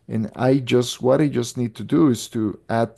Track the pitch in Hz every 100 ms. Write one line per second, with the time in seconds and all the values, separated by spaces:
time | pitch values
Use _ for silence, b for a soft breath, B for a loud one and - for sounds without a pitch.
0 | - 113 110 - 127 135 120 123 123 -
1 | 120 135 151 120 120 - 117 - 104 147
2 | 156 113 - 117 107 - - 113 117